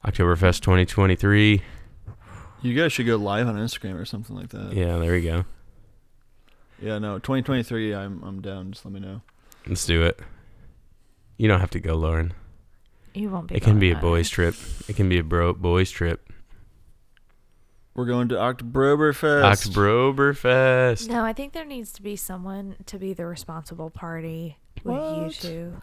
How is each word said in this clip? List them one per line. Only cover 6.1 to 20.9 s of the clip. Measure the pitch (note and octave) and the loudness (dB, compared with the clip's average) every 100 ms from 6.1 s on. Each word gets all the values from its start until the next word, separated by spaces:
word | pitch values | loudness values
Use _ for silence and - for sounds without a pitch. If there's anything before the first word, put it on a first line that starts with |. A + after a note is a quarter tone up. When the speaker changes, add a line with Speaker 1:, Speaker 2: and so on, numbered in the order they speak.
| _ _ _ _ _ _ _ | _ _ _ _ _ _ _
Speaker 2:
Yeah, | G2+ G#2 | -8 -6
no, | G#2 G2 | -4 -6
twenty | - C3+ | -4 -4
twenty-three, | B2 C3 A2+ A#2 A2 | 0 -2 -2 -4 -4
I'm, | G2+ G2 F#2+ | -4 -8 -12
I'm | F#2+ F#2+ | -12 -12
down. | G2+ G2 F#2 | -10 -10 -12
Just | F#2+ | -14
let | - | -14
me | G2 | -14
know. | G2 G2 - _ _ - - | -12 -14 -16 _ _ -20 -8
Speaker 1:
Let's | F2+ | -6
do | - E2 | 2 4
it. | E2 - - - - - - - _ _ _ _ _ _ | 4 0 -10 -20 -20 -20 -20 -20 _ _ _ _ _ _
You | A2 | 4
don't | G2 | 4
have | G2 | 2
to | F#2 | -2
go, | E2+ D#2+ | -2 0
Lauren. | D#2+ D#2+ E2 E2+ - - _ _ _ _ - | 0 0 -2 -6 -16 -20 _ _ _ _ -18
Speaker 3:
You | - G#3 | -8 -6
won't | F#3+ E3 | -6 -4
be | - | 0
Speaker 1:
It | |
can | A2 | 4
Speaker 3:
going | G#2 | 6
Speaker 1:
be | F#2+ | 6
a | |
Speaker 3:
either. | E2+ | 4
Speaker 1:
boys' | E2+ E2+ E2 | 2 2 0
trip. | - E2+ E2 - - - | 2 0 0 -8 -10 -8
It | |
can | G#2 G2 | 0 2
be | F2+ | 2
a | |
bro-, | D#2 E2+ E2+ | 2 2 2
boys' | F2 F2 F2 F#2 | 0 0 2 0
trip. | - E2+ E2 - - - - - _ - _ _ _ _ _ _ _ _ _ _ | -2 -4 -4 -8 -20 -20 -20 -20 _ -20 _ _ _ _ _ _ _ _ _ _
Speaker 2:
We're | - B2 | -6 -2
going | B2 A#2+ | 0 0
to | A#2 | 0
Oktoberfest. | A#2 B2 A#2+ C3 C3+ D3 D3+ C#3 D#3 D3 G#2 G2+ G#2+ | -2 -2 -6 2 4 4 2 2 2 6 6 6 2
Speaker 1:
Oktoberfest. | F#2+ G2+ A2+ C3 C3+ C#3 C#3 B2 B2+ C3 B2+ B2+ | 2 4 6 4 4 0 2 2 4 6 4 4